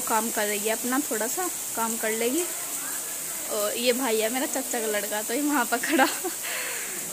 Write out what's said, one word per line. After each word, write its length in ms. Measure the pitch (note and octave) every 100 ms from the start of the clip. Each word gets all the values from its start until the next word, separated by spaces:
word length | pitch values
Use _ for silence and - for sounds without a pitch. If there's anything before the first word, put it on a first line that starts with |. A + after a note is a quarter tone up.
| -
काम 220 | A3+ A3+
कर 160 | A3 G#3
रही 120 | G#3
है 140 | G#3+
अपना, 260 | A3 B3 C4
थोड़ा 260 | - A3 A3+
सा 180 | F4+ F4+ - - -
काम 200 | A3+ A3+
कर 140 | A3
लेगी। 300 | A3 A#3 D4+ F4 - - - - - - - - - -
और 240 | G#3+ G#3 A3+
ये 160 | B3 A#3+
भाई 240 | C4 A3
है 100 | A3
मेरा 160 | B3+ D4+
चाचा 320 | C#4 C4 A#3+
का 60 | A3
लड़का, 340 | G#3 G3+ G#3
तो 120 | G#3+
ये 80 | A#3+
वहाँ 220 | D4 C#4+ A#3
पर 120 | A#3+
खड़ा। 280 | - D4 C4+ - F#4 - - - - - - - -